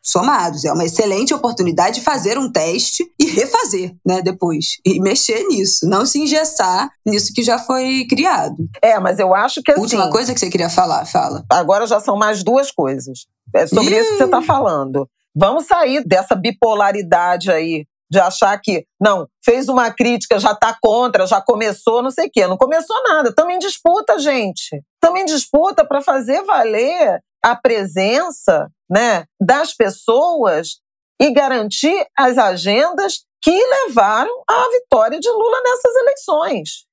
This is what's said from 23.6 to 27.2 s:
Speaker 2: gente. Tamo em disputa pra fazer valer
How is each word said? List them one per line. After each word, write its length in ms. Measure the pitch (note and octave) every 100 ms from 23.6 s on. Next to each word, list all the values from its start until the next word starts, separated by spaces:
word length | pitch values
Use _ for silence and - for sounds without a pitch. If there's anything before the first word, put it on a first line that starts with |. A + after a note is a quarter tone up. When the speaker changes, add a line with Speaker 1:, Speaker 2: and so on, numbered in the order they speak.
| F#4+ - E4+ F4+ - -
Speaker 2:
gente. 640 | D4 C4+ G3+ E3+ - D3 _ _
Tamo 160 | E4 F#4
em 80 |
disputa 640 | F#4+ D4+ - C#4+ F#4 F#4 D4+
pra 140 | C#4+
fazer 420 | C#4 C4+ A#3 D4+
valer 800 | G4 D#4+ A#3 G#3+ C4 F4 C4+ F3